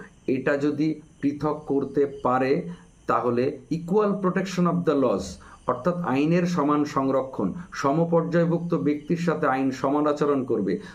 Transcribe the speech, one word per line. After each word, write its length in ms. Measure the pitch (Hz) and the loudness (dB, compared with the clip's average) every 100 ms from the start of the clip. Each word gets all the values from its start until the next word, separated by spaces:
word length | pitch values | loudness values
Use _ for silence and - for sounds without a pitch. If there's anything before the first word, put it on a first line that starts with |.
| - - - | -10 -8 -2
এটা 300 | 131 151 139 | -2 0 0
যদি 440 | 147 139 156 151 - - | 0 0 -2 -4 -10 -6
পৃথক 360 | 143 147 151 147 - | -4 -2 -4 -4 -2
করতে 360 | 139 139 147 139 - | -2 0 0 0 0
পারে, 300 | 127 127 131 160 180 - - - - | 0 2 2 0 -2 -12 -18 -8 -2
তাহলে 520 | 117 120 120 135 - - | 0 2 0 0 -4 -6
equal 400 | 165 - 208 208 185 | -6 0 2 2 0
protection 420 | 185 190 185 - 175 | 0 0 -2 0 2
of 60 | 170 160 | 2 2
the 80 | 143 | 2
laws, 220 | 123 95 - - - - - | 2 0 -4 -12 -20 -8 -4
অর্থাৎ 300 | - 180 170 | -2 -2 -2
আইনের 420 | 120 135 156 175 175 | 0 0 2 2 2
সমান 380 | 156 143 147 | 0 2 2
সংরক্ষণ, 680 | 147 139 135 131 131 - 95 - - | 0 0 0 0 -2 -4 -4 -4 -10
সমপর্যায়ভুক্ত 1040 | - 139 156 170 170 165 170 165 170 170 | -4 0 2 2 2 2 2 2 0 0
ব্যক্তির 420 | 165 139 147 - 170 | 0 0 -2 -2 -2
সাথে 300 | 170 - 143 | 0 0 0
আইন 240 | 135 135 | 2 0
সমান 360 | 123 135 147 151 | 0 0 2 0
আচরণ 380 | 147 147 139 | 2 2 0
করবে। 340 | 120 110 95 98 - | 0 0 0 -4 -6